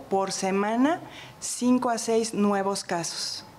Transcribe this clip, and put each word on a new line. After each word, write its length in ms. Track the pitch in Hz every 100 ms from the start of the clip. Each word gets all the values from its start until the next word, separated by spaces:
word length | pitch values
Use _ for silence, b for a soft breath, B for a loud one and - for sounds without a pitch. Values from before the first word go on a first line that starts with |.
| -
por 240 | 196 190
semana 720 | - 190 196 208 233 277 359 B B B B
cinco 500 | - - 247 247 254
a 80 | 226
seis 380 | 226 226 226 196
nuevos 480 | 208 202 196 196
casos. 600 | - 175 160 - - - -